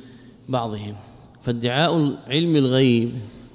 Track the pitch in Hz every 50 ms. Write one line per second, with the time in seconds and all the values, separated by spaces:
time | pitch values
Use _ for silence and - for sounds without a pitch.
0 | - - - - - - - - - - 127 123 117 113 107 104 104 104 101 98
1 | - - - - - - - - - 123 120 117 120 120 123 139 170 156 165 165
2 | 147 139 - - - 117 135 156 170 170 156 147 135 127 127 131 135 127 120 117
3 | 113 117 123 123 107 104 - - - -